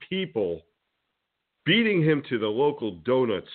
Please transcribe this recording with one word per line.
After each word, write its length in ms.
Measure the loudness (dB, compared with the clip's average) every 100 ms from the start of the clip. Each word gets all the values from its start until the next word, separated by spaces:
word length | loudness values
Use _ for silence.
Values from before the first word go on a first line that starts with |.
| -8
people 540 | -6 -4 -2 -2 -4 _ _ _ _ _ _ _ _ _ _ 0
beating 380 | 2 4 2
him 180 | 2 2 0
to 80 | -2
the 100 | -2
local 500 | 0 0 0 -6 -6
donut 460 | 0 0 2 -2 -6